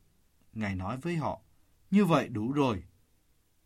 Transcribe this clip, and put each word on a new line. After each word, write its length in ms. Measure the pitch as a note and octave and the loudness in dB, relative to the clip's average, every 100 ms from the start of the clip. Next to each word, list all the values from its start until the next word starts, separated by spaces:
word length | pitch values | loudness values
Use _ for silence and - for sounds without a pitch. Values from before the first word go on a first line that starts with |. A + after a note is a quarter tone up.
| _ _ _ _ _ | _ _ _ _ _
Ngài 220 | A2 G#2 F#2+ | -8 -6 -4
nói 220 | F#2 B2+ | -6 -6
với 180 | E3+ E3+ | -4 -4
họ, 260 | A#2+ - _ _ _ _ - | -4 -6 _ _ _ _ 0
"Như 140 | G3 F#3+ | 2 4
vậy 240 | D#3 G2+ | 4 2
đủ 220 | G#2 A2 | -4 -2
rồi." 320 | C#3+ C3+ G2 - _ _ _ _ _ _ _ | 2 2 0 -6 _ _ _ _ _ _ _